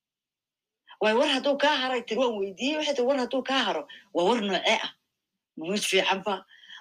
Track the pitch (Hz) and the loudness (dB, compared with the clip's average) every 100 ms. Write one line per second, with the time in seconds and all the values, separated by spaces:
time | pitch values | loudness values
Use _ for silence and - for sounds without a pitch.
0 | _ _ _ _ _ _ _ _ - - | _ _ _ _ _ _ _ _ -18 -2
1 | 214 226 294 269 285 269 285 285 254 254 | 2 4 2 2 0 2 2 2 0 -4
2 | 233 220 247 208 196 185 262 302 302 262 | -2 0 0 0 -4 -4 -4 -2 -2 0
3 | 247 277 247 269 247 269 214 156 - - | 0 0 0 -2 0 0 0 -2 -6 -16
4 | - 160 180 240 202 180 - 220 - - | -6 0 2 2 0 0 0 0 -2 -14
5 | _ _ _ _ _ - 165 202 - 190 | _ _ _ _ _ -10 -4 -2 0 2
6 | - 190 208 190 - - - - | 2 0 -2 -6 -8 -20 -20 -20